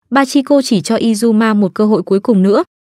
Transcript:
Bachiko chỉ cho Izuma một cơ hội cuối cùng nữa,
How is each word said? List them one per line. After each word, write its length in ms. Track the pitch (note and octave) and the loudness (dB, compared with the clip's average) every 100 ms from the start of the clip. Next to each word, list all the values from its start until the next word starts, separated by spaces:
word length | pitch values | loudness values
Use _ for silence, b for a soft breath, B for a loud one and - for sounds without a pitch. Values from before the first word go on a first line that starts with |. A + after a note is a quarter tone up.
| _ | _
Bachiko 520 | C4 C4+ C#4+ C4 C#4+ | -2 0 -2 2 0
chỉ 180 | B3+ G3+ | 2 -2
cho 160 | D3+ A3+ | -2 -2
Izuma 600 | A3+ G#3+ A#3 G#3+ A3+ G#3 | -2 0 0 0 0 0
một 180 | F#3+ | -2
cơ 120 | - G#3+ | 0 0
hội 160 | G#3 | 0
cuối 180 | F3+ G3 | -2 -2
cùng 220 | A3+ G3+ | 0 2
nữa, 220 | F#3+ A3+ F4+ _ | 2 0 -2 _